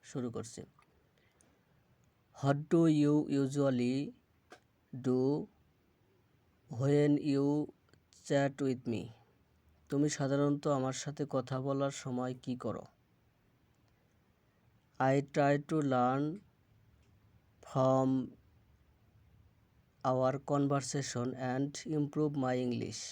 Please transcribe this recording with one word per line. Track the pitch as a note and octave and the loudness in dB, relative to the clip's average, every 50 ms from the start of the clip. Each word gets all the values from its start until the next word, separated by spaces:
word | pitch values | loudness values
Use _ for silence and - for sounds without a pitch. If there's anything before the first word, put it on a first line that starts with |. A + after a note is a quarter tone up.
| _ | _
শুরু | - - C#3+ B2 B2 | -10 -8 -6 -6 -6
করছি। | A2+ G#2+ A2 A2+ - - - - _ _ _ _ _ _ _ _ _ _ _ _ _ _ _ _ _ _ _ _ _ _ _ _ _ _ _ _ _ _ _ _ _ | -6 -8 -12 -12 -14 -16 -18 -18 _ _ _ _ _ _ _ _ _ _ _ _ _ _ _ _ _ _ _ _ _ _ _ _ _ _ _ _ _ _ _ _ _
What | - - C#3 C#3 C#3+ D3+ - - | -2 0 2 2 2 0 2 4
do | E3+ E3 E3 D#3 D3+ D3 | 4 6 6 6 4 4
you | D3 D3 D3+ D3+ - C#3+ C#3 C#3 | 4 4 2 2 2 0 0 0
usually | C3 C#3 C#3+ C#3+ C#3 C3 B2 B2 B2 B2+ C3+ D3 - - _ _ _ _ _ _ _ - - _ _ _ _ _ _ - | 0 0 2 2 2 2 2 0 0 0 -2 -4 -6 -10 _ _ _ _ _ _ _ -20 -20 _ _ _ _ _ _ -14
do | C3 A#2+ B2+ B2+ B2+ C3 C3+ C#3+ D#3 G3+ - _ _ _ _ _ _ _ _ _ _ _ _ _ _ _ _ _ _ _ _ _ _ _ _ | -6 -2 0 2 2 2 2 0 -2 -4 -8 _ _ _ _ _ _ _ _ _ _ _ _ _ _ _ _ _ _ _ _ _ _ _ _
when | C#3+ A#2 C3+ C#3 C#3+ D3 D3 D3 D3 C#3+ - D3 C#3 | -6 -2 0 2 4 4 4 4 4 2 2 0 0
you | C#3 C#3 C#3+ D3 D3+ D3 - - _ _ _ _ _ _ _ - - _ | 2 2 2 2 0 -2 -4 -8 _ _ _ _ _ _ _ -20 -20 _
chat | - D3+ C#3 C#3 C#3 C#3 - C#3+ | -2 0 0 2 0 -2 -2 -2
with | C3+ B2+ B2+ - | -2 -2 -2 -4
me? | A#2+ A#2 G2+ F2+ A2+ - - _ _ _ _ _ _ _ _ _ _ _ _ _ _ | -6 -4 -4 -6 -10 -14 -20 _ _ _ _ _ _ _ _ _ _ _ _ _ _
তুমি | - C#3 C#3+ D3+ | 0 0 0 0
সাধারণত | C#3+ - D3 C3+ C#3 C#3+ C#3+ C#3+ D3 D3 - | 0 -2 -2 0 0 2 2 2 0 0 0
আমার | D#3 C#3+ C3+ C3 C3 C3 | 0 0 0 0 -2 -4
সাথে | - - D3+ C#3+ - D3 C3+ | -6 -8 -10 -6 -6 -6 -2
কথা | - C3+ B2+ B2+ C3+ C3 | -2 -4 -2 -2 -4 -4
বলার | B2+ C#3 C#3 C#3 C#3 C#3 | -2 -2 -2 -2 -2 -2
সময় | C3+ - - C3 A#2+ B2 B2+ B2+ B2+ B2+ - | -4 -6 -8 -6 -4 -4 -4 -4 -6 -8 -8
কী | - B2+ | -8 -8
করো? | B2 - A#2+ G2 - - - _ _ _ _ _ _ _ _ _ _ _ _ _ _ _ _ _ _ _ _ _ _ _ _ _ _ _ _ _ _ _ _ _ _ _ _ _ _ _ _ _ _ | -6 -6 -6 -6 -6 -10 -14 _ _ _ _ _ _ _ _ _ _ _ _ _ _ _ _ _ _ _ _ _ _ _ _ _ _ _ _ _ _ _ _ _ _ _ _ _ _ _ _ _ _
I | C3 C3+ C3+ C#3+ C#3 - - | 2 4 4 2 0 -2 0
try | D#3 C#3+ C#3 C#3+ C#3+ C#3+ - | 2 4 4 4 2 0 -2
to | D#3+ D#3 D3 C#3 C3 | -2 0 2 2 2
learn | B2 B2 B2 C3 C#3 D3 D3+ E3 G#3 - _ _ _ _ _ _ _ _ _ _ _ _ _ _ _ _ _ _ - _ _ _ _ - | 2 4 2 2 0 -2 -2 -4 -8 -12 _ _ _ _ _ _ _ _ _ _ _ _ _ _ _ _ _ _ -20 _ _ _ _ -20
from | - - C#3 C3 C3 C3 C3 C3 C3 C3 C3 B2+ - - - _ _ _ _ _ _ _ _ _ _ _ _ _ _ _ - _ _ _ _ - _ _ _ _ _ _ _ _ _ _ _ _ | -6 0 2 2 4 4 4 2 2 0 0 -2 -6 -12 -20 _ _ _ _ _ _ _ _ _ _ _ _ _ _ _ -20 _ _ _ _ -20 _ _ _ _ _ _ _ _ _ _ _ _
our | C3 C3 B2+ C3 C3 C3 C#3 - - D3 | 0 2 2 2 2 0 -2 -4 -2 0
conversation | C#3+ C#3+ C#3 C#3+ C#3 C3+ - - C#3+ C3 - - B2 A#2+ B2+ B2+ B2+ C3 B2+ B2 | 2 2 2 2 0 -2 -2 -4 -4 -4 -4 -4 -4 -4 -4 -4 -4 -4 -4 -2
and | C3 C#3 C#3+ C#3+ - - - D#3 D3+ | -2 -2 -4 -4 -10 -8 -4 -2 -2
improve | D3 C#3+ C#3+ D3 D3+ D3+ D3 D3 C3 | -2 -2 0 0 0 0 0 0 0
my | B2+ B2+ B2+ B2+ | 0 0 0 0
English. | B2 A#2+ A#2 A#2 - A2+ - - - | -2 -2 -4 -4 -6 -8 -10 -12 -12